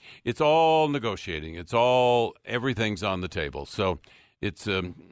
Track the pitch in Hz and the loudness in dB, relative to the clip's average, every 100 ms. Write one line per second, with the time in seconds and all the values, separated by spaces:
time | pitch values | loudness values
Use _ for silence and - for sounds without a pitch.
0 | - - 120 117 151 160 160 160 156 143 | -20 -12 -6 0 2 4 4 4 2 0
1 | 113 92 - 80 80 82 87 117 123 127 | -4 -6 -6 -8 -8 -10 -2 2 4 4
2 | 123 120 113 - - 120 131 107 110 101 | 4 4 2 -4 -6 -4 -2 0 -2 0
3 | 101 92 90 90 73 71 71 - 95 82 | -2 -2 -4 -4 -6 -6 -10 -2 -2 -2
4 | - - _ - 104 - 107 95 90 - | -8 -20 _ -8 -8 -6 -2 -2 -2 -8
5 | 90 | -20